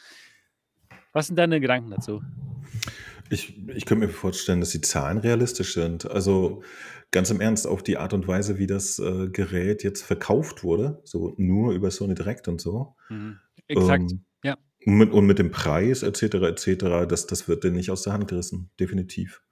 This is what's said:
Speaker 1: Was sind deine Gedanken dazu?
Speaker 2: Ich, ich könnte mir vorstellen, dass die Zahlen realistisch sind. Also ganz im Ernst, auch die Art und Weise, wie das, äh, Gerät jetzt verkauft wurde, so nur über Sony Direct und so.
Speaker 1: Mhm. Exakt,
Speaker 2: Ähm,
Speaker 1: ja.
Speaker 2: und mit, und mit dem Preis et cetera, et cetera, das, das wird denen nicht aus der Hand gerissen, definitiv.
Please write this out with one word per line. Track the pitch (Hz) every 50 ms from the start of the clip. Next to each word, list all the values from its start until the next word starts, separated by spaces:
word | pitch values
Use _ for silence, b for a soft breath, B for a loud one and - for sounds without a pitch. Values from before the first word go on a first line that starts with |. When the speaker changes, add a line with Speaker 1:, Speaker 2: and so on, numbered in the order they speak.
| b b b b b b b b b b b _ _ _ _ _ _ _ - - _ _
Speaker 1:
Was | - 156 151
sind | - 180 165
deine | 170 170 165 156
Gedanken | 135 123 127 127 120 113
dazu? | 104 98 - - 107 107 - - - - - - - - B B B B B B B B B B B B B -
Speaker 2:
Ich, | - - - - 95 104 92 107
ich | 95 98 - -
könnte | 110 107 110
mir | 98 -
vorstellen, | - - 95 90 - - - 90 87
dass | 85 80
die | - 82
Zahlen | 78 - - 80 69 69 87 110
realistisch | 107 117 120 113 123 120 - - 95 - -
sind. | 87 82 82 85 82 - -
Also | - 101 92 98 98 95 92 85 - - B B B B B B B B B B
ganz | - 90 95 -
im | - 92
Ernst, | 101 113 110 - -
auch | - 87 90
die | - - 95 -
Art | 78 92 -
und | 98 87 92
Weise, | 90 95 101 101 101 95
wie | 98 95
das, | 98 98 98 - - -
äh, | 95 87 92 92 95 92
Gerät | 92 - 98 90 92 87 90 98 104 104 -
jetzt | 98 98 - -
verkauft | - 95 - - - - 143 160 - - - -
wurde, | 87 82 98 110 147 151 - -
so | - - - 90 90 - -
nur | 98 90 92 104 113 120 98
über | 92 101 92
Sony | 87 - 101 98 92
Direct | 87 85 98 101 - - -
und | 87 82
so. | - 85 90 113 135 - _ b b b
Speaker 1:
Mhm. | 110 107 104 107 104 101 _ _ _ _ - -
Exakt, | 151 190 185 185 - 90 87 87
Speaker 2:
Ähm, | 90 95 - _ _ _ -
Speaker 1:
ja. | 139 139 - _ _ _ _ -
Speaker 2:
und | 107 101 104
mit, | 110 104
und | - 104 101
mit | 98 98 -
dem | 95 82
Preis | - - - 80 73 82 98 120 131 123 -
et | - 101 -
cetera, | - 104 - 95 92 82
et | 82 -
cetera, | - - 92 92 98 90 87 85 87 82
das, | 90 85 -
das | - 92 - - -
wird | 85 80 -
denen | 92 87 90
nicht | 90 95
aus | 95 95 -
der | 101 95
Hand | 104 104 -
gerissen, | 92 87 87 - - 90 87 90 _ -
definitiv. | 95 92 - 95 90 92 - - 92 92 - - _ _